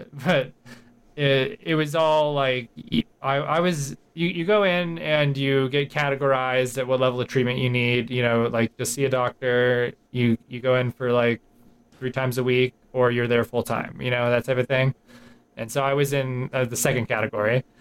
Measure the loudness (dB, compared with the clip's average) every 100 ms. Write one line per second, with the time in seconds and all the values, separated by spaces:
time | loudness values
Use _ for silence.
0 | -12 -6 0 0 0 -10 -20 -20 -20 _
1 | _ -2 2 2 0 -4 -2 0 0 2
2 | 2 4 2 0 0 -2 -6 -16 -4 -2
3 | -2 _ -2 -2 0 0 0 -2 -6 -10
4 | _ -4 -4 -2 2 2 2 0 -2 -6
5 | -2 2 2 0 2 2 2 0 -2 -2
6 | -2 0 2 2 2 0 0 -2 -2 2
7 | 2 0 -2 0 0 0 0 0 2 0
8 | -2 -2 0 2 0 0 -2 -2 -6 -2
9 | 0 0 -2 -2 0 2 2 2 -2 -6
10 | _ 0 0 0 -4 -6 0 0 0 -4
11 | 0 2 2 -2 _ _ -20 _ _ -10
12 | -6 -4 -2 -2 0 2 0 _ _ 2
13 | 2 2 2 0 0 -2 -2 -4 -6 -8
14 | -4 0 2 0 0 -2 0 2 0 -2
15 | _ -20 -20 -20 _ -12 -6 -2 0 2
16 | 2 0 -2 -4 -4 -2 -2 0 0 0
17 | 0 -2 -2 0 2 0 -2 _